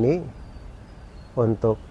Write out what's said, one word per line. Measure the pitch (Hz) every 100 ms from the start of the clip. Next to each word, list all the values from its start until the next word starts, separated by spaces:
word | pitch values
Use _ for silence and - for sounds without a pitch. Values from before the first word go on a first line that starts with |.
ini | 117 175 139 - - - - - - - - - - -
untuk | 113 107 113 110 -